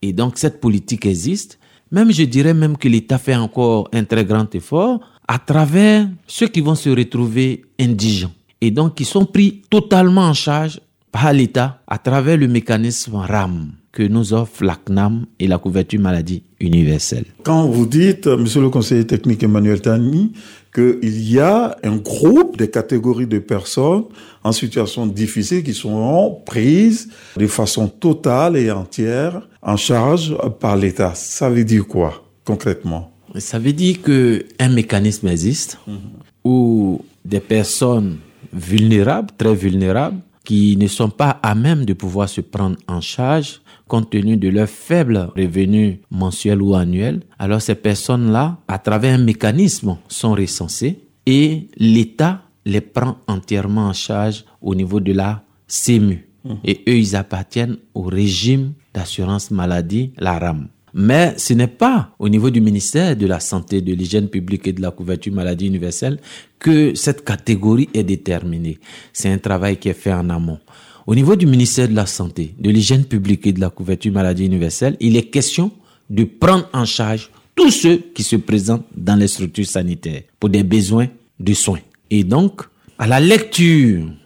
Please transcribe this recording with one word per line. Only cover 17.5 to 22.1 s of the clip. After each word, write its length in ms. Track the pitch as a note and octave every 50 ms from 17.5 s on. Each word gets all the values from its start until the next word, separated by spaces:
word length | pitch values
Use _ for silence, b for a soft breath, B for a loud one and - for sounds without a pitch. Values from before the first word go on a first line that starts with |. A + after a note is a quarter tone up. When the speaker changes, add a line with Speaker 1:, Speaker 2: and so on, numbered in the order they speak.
| D#3+ E3 D#3+
Speaker 2:
vous 200 | D3 A#2 A#2+ A#2+
dites, 420 | A2 A#2+ D#3 E3+ G3 F#3+ F#3+ - D3
euh, 80 | C3
monsieur 240 | B2 A#2+ A2+ G#2+ C#3+
le 100 | C3+ C3+
conseiller 340 | B2+ C3+ A2 - B2+ A#2 A2+
technique 380 | A#2 - A2 - - A2+ G#2 -
Emmanuel 380 | A2 G#2 G#2 G#2 G#2 G#2 G2+
Tani, 520 | G#2 A#2 A2+ A2+ A#2 B2 D3 E3 G3+ A3 A3 B B B B B B B _
qu'il 560 | - A#2+ B2 A#2+ B2 A#2 A2 G#2+ A2 A2+ A2
y 100 | A#2 C3
a 360 | C#3+ E3+ G3+ A3+ A#3+ A3 - - -
un 140 | G#2+ G#2
groupe, 600 | A2 G2+ -